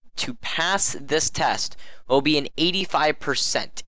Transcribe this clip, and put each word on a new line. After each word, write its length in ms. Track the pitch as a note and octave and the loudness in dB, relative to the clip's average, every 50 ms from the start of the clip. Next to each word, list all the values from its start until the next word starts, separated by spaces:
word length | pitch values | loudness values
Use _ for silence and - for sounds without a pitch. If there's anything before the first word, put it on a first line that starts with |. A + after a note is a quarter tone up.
| - - - - | -18 -12 -6 -6
to 160 | - - A#2+ | -4 -4 -6
pass 640 | - - - - - E3 F3+ G3 G3 - - - - | -6 -6 -4 -2 -2 0 0 2 0 0 -2 -2 -4
this 300 | C#3 - D3 D#3 D3+ - | -2 0 0 2 2 0
test 460 | - D3 D#3 B2+ G#2 - - - - - - - - - - | 0 0 2 2 2 0 -2 -4 -6 -6 -8 -8 -10 -10 0
will 140 | - B2+ C#3 | 2 4 4
be 180 | C#3 D#3 D3+ D3 | 6 4 2 2
an 80 | C#3 - - - | 0 -2 0 0
eighty-five 600 | D#3 F3 F#3+ G3 F#3 - - C#3 D3+ D3+ D3 - | 2 2 2 0 0 0 2 4 4 2 2 0
percent. 640 | - D3 C3 - - - - B2+ - - - - - | -2 -2 0 0 0 0 0 -2 -2 -4 -8 -10 -12